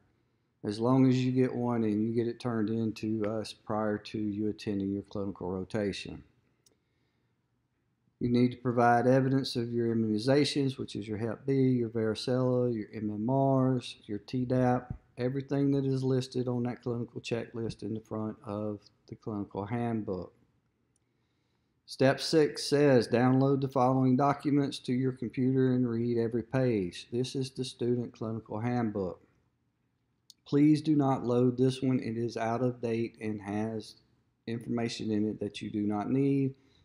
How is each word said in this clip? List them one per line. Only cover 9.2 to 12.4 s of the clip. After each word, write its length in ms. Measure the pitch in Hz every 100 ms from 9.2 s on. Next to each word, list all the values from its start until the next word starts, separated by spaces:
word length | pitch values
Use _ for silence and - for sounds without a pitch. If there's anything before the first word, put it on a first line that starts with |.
| 131 135 131 127
of 180 | 117
your 200 | 117 117
immunizations, 840 | 113 110 107 120 139 135 151 135 131
which 180 | 113 117
is 100 | 107
your 120 | 104
Hep 260 | 113 107
B, 80 | 135 135 131
your 180 | 127 113
varicella, 840 | 113 110 104 - 123